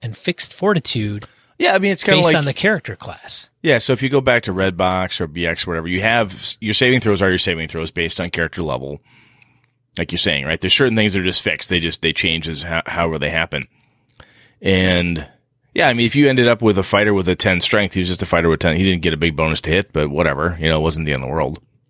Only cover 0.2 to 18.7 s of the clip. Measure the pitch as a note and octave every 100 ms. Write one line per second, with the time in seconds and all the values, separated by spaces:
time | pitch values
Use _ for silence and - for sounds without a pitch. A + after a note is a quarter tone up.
0.2 | - - - - G3 F#3 - A#2+ G#2 G#2
1.2 | - _ _ - F4 F#3+ G3 F#3+ - F#3
2.2 | E3+ D#3 C#3+ - G3 G#3 - - - -
3.2 | - - - _ D#3+ B2 - B2 C3 C#3
4.2 | C3 A#2+ A2 F#2 F#2+ F2 F#2 F#2 F#2 -
5.2 | E2+ D#2+ E2+ E2 - E2 E2 F2+ A2 A#2+
6.2 | G#2 G2 - - G#2+ G#2+ B2+ B2+ A2+ G2
7.2 | F#2+ F2+ - E2 D#2+ E2 E2 - E2 -
8.2 | F2 - E2 - D#2+ B1+ C2+ D2 _ _
9.2 | _ _ _ _ _ _ _ - E2+ E2+
10.2 | G2+ D2 C#2 E2 F#2 - C3+ A2+ G#2+ F#2+
11.2 | F2+ - G2+ D#2 - F2+ E2 - E2 D#2
12.2 | F2+ E2 E2 D2 E2 E2 - F2 E2+ D#2
13.2 | D2 D#2+ E2 D2 B1+ _ _ _ _ _
14.2 | - _ _ _ F#2+ F#2 F#2 F2+ F2 E2
15.2 | C#2+ _ _ _ _ - D#3 A#2+ A#2 C#3+
16.2 | C#3+ C3 A#2+ A#2 A2+ F#2+ F#2 G2+ G#2 G2
17.2 | F2+ F2+ G#2 F2+ - G#2+ G2 F#2+ F2+ F2+
18.2 | F#2+ E2+ E2 D#2 F2